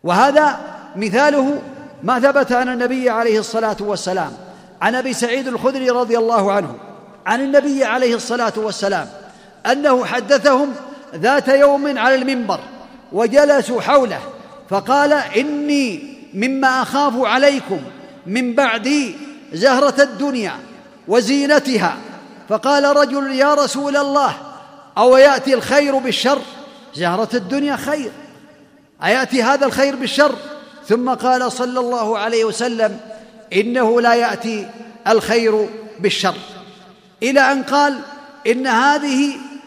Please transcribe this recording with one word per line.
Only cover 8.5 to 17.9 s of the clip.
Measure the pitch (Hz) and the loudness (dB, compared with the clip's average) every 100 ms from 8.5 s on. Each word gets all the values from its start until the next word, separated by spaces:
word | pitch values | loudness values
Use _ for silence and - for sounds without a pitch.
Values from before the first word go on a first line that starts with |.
| 214 | -2
والسلام | 214 - 196 185 135 - - - - - 214 | -6 -4 -4 -4 -6 -14 -20 -20 -20 -8 -2
أنه | 269 294 254 | 0 2 2
حدثهم | 196 240 208 277 285 262 285 226 - - - | 0 -4 2 4 4 4 2 -4 -14 -18 -16
ذات | 165 202 285 262 | -2 2 2 2
يوم | 277 285 277 285 254 | 4 6 4 0 0
على | 233 | 2
المنبر | 262 254 254 214 175 - - - - - | 2 0 -4 -4 -6 -8 -20 -20 -20 -8
وجلسوا | 180 233 269 294 285 220 240 | -2 2 4 6 4 2 -4
حوله | 196 277 247 151 - - - - - | 2 2 2 -4 -12 -18 -20 -20 -6
فقال: | 196 196 277 294 | -6 0 2 4
"إني | 294 202 202 285 294 294 285 254 165 - - - | 2 2 -2 -2 -4 -2 0 0 -4 -12 -20 -14
مما | 185 247 269 269 262 | -4 -4 0 0 0
أخاف | 240 269 285 240 | -2 0 0 0
عليكم | 233 247 285 277 - 185 123 | 0 4 2 2 -4 -8 -8